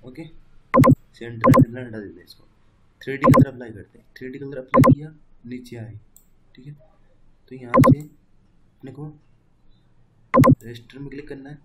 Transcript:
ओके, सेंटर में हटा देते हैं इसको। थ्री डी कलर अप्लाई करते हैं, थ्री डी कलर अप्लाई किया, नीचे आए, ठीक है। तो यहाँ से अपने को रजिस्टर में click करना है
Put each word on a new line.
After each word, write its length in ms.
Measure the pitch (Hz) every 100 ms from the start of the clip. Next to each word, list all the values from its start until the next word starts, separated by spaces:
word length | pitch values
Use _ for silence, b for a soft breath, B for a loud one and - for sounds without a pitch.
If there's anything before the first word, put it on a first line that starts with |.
ओके, 220 | 127 - 165 - - - _ - - - _
सेंटर 560 | _ 117 120 - - -
में 120 | 123
हटा 180 | 123 110
देते 200 | 98 85
हैं 60 | 85
इसको। 180 | - _ _ _ _ _ _
थ्री 140 | - 135
डी 80 | 135
कलर 220 | - 139
अप्लाई 240 | 127 120
करते 260 | 101 - _
हैं, 60 | _ -
थ्री 120 | 127
डी 100 | 135
कलर 180 | 139 135
अप्लाई 360 | 131 - -
किया, 160 | 143 151 160 _ - 120
नीचे 300 | 127 127 120
आए, 220 | 107 110 _ _ _ _ _ -
ठीक 100 | 147
है। 60 | 147 _ _ _ _ _ _ _
तो 40 | 131
यहाँ 260 | 123 -
से 180 | - 143
अपने 920 | - _ _ _ _ _ _ _ 135
को 140 | - 151 151 _ _ _ _ _ _ _ _ _ _ _
रजिस्टर 680 | - - - 113 117 - 131
में 100 | 139
click 180 | 139 139
करना 200 | 135 135
है 80 | 147